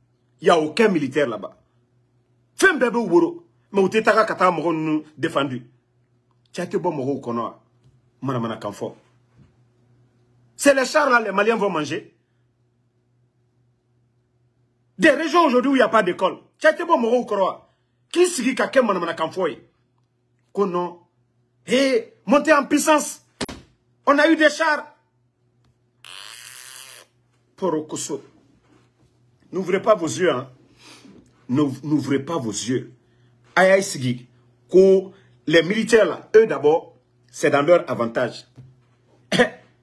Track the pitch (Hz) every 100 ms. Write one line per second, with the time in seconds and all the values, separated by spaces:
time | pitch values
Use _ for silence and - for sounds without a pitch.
0 | _ _ _ _ 165 175 151 156 220 175
1 | 139 147 135 104 98 - _ _ _ _
2 | _ _ _ _ _ - 381 311 240 226
3 | 208 170 330 - - _ _ 196 185 214
4 | 220 196 214 165 185 165 160 160 156 151
5 | - - 160 151 139 123 - _ _ _
6 | _ _ _ _ _ - 175 196 175 156
7 | 127 139 - 117 110 - _ _ _ _
8 | _ _ 131 127 113 110 107 98 117 -
9 | _ _ _ _ _ _ _ _ _ _
10 | _ _ _ _ _ - 285 269 254 302
11 | 285 240 220 190 214 226 202 170 143 160
12 | - _ _ _ _ _ _ _ _ _
13 | _ _ _ _ _ _ _ _ _ _
14 | _ _ _ _ _ _ _ _ _ -
15 | 302 269 320 330 320 247 254 269 220 226
16 | 190 - 180 - _ _ 302 311 339 320
17 | 226 247 - 202 180 - _ _ _ _
18 | _ 330 359 302 240 240 208 269 233 185
19 | 170 165 160 180 175 120 _ _ _ _
20 | _ _ _ _ _ - 202 175 175 175
21 | _ _ _ _ _ _ - 240 277 254
22 | - _ - 277 294 294 269 294 - 302
23 | - - _ - - - - _ _ _
24 | - 285 311 311 302 294 320 294 - _
25 | _ _ _ _ _ _ _ _ _ _
26 | - 95 104 117 113 120 127 131 131 123
27 | - _ _ _ _ _ 185 156 151 156
28 | - 147 - _ _ _ _ _ _ _
29 | _ _ _ _ _ 170 180 190 170 160
30 | 160 131 180 127 131 _ _ _ - -
31 | - - _ _ - 127 147 123 151 147
32 | 131 139 135 170 117 101 104 127 - _
33 | _ _ _ _ _ - 185 190 190 156
34 | 127 120 - _ _ _ _ 180 190 190
35 | 185 - _ _ - 165 160 220 208 226
36 | 185 - - 220 220 143 143 160 - _
37 | _ _ _ - 165 143 143 175 175 123
38 | 117 135 120 - - - - _ _ _
39 | _ _ _ - 240 - _ _